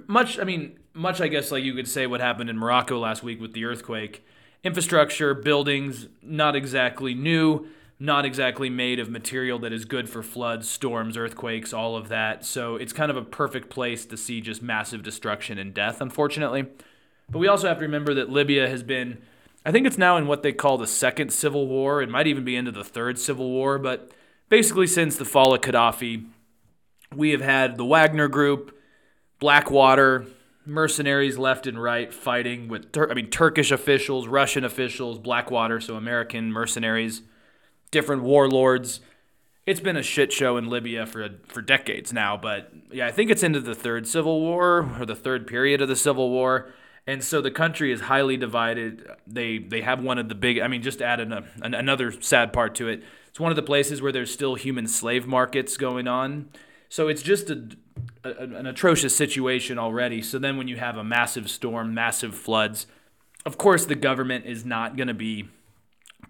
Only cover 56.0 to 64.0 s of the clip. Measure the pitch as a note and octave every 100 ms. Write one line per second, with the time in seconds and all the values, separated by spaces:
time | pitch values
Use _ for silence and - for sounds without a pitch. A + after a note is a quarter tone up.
56 | B2 B2+ C3 D3 C#3+ - - _ _ -
57 | D#3 D3+ C#3+ G3 F#3 C3+ A2+ - _ -
58 | - - B2+ - B2+ A#2+ C3 B2+ F3+ D#3+
59 | C3+ - D3 C3+ C3 B2+ - A#2+ A#2 A#2
60 | B2 A2+ A2 C3+ C#3 C#3 B2+ A#2+ A#2+ A2
61 | G#2+ A#2+ A#2+ B2 G2+ - B2 A2+ A2+ A2+
62 | A#2 - A2+ G2 - A2 G#2+ A2 - _
63 | _ _ _ - D3+ - G3+ E3+ E3+ D3